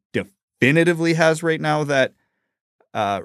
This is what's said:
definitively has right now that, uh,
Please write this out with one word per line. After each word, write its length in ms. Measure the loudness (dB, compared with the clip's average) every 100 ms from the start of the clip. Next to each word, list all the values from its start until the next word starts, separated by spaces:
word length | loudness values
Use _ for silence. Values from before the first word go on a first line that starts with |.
| _
definitively 1000 | -8 -8 _ _ -2 2 4 2 0 -2
has 280 | 2 2 0
right 180 | -2 -4
now 240 | -2 -2
that, 300 | 0 0 0 _ _ _ _ _ _ _ _
uh, 260 | -6 -4 -4